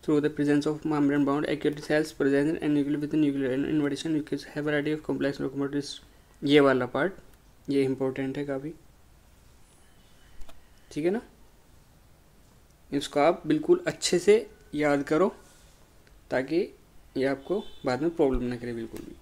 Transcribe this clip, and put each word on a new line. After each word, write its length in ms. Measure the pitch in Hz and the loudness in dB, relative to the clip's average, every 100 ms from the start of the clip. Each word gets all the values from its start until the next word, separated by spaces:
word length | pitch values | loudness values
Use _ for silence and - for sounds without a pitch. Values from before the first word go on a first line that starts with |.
Through 180 | - 151 | 2 2
the 80 | 143 | 2
presence 380 | 147 143 147 147 | 0 2 2 0
of 180 | 151 156 | -4 -2
membrane 400 | 151 143 143 139 | 0 2 2 2
bound 200 | 143 147 | 0 -2
eukaryotic 380 | 151 151 147 - | -2 -2 -4 0
cells 260 | 151 156 | 0 0
present 440 | - 139 139 143 165 | 0 2 2 2 0
and 160 | 156 | 0
nucleus 280 | 147 139 147 | 0 0 -2
with 120 | 147 156 | -2 2
nuclear 360 | 147 139 135 | 2 2 -2
invasion 600 | 131 139 151 143 139 165 | -2 0 0 0 -2 -2
nucleus 320 | 156 151 143 - | -2 -2 -6 -6
have 180 | 151 147 | -6 -2
variety 260 | 147 147 | -2 0
of 120 | 156 | -4
complex 360 | - 135 139 143 | -4 -2 -2 -2
locomotives, 640 | 139 139 139 143 139 - - - - - | -6 -4 -4 -4 -6 -12 -18 -20 -20 -6
ये 180 | 143 143 | 4 6
वाला 260 | 139 131 123 | 6 4 0
पार्ट 260 | 131 165 - - - - - - | 0 -2 -4 -20 -20 -20 -20 -2
ये 140 | 139 | 0
इंपॉर्टेंट 540 | 135 131 135 135 135 139 | 0 0 -2 -2 -6 -6
है 80 | 143 | -6
काफ़ी, 280 | 135 147 151 - - - - - - - - - - - - - - - - - - - - - | -6 -8 -14 -20 -20 -20 -20 -20 -20 -20 -20 -20 -20 -20 -20 -20 -20 -20 -12 -12 -12 -20 -20 -12
ठीक 140 | - 165 | -4 -2
है 60 | |
ना। 100 | 214 - - - - - - - - - - _ - - - - _ - | -2 -6 -20 -20 -20 -20 -20 -20 -20 -20 -20 _ -20 -20 -20 -20 _ -6
इसको 280 | 139 139 147 | -6 -4 2
आप 220 | 147 175 156 | 2 2 0
बिल्कुल 360 | 156 151 180 - | 0 4 4 4
अच्छे 320 | - - 180 | -4 0 0
से 260 | 170 214 - - - 147 | 4 4 4 -16 -10 -2
याद 280 | 147 143 | 2 2
करो 320 | 139 156 190 - - - - - - - - - - | 2 2 2 0 -20 -20 -20 -20 -20 -20 -20 -20 -4
ताकि 360 | 127 131 160 220 - - - - - | -2 0 0 -2 -8 -20 -20 -10 -2
ये 80 | 131 | -2
आपको 360 | 139 - 190 - - 135 | -2 -4 -4 -4 -8 -4
बाद 160 | 127 | 0
में 100 | 160 | -2
प्रॉब्लम 320 | 165 143 127 | 2 2 2
ना 120 | 123 123 | -2 -6
करे 180 | 120 | -6
बिल्कुल 280 | 117 113 - | -8 -8 -12
भी। 140 | - - | -16 -18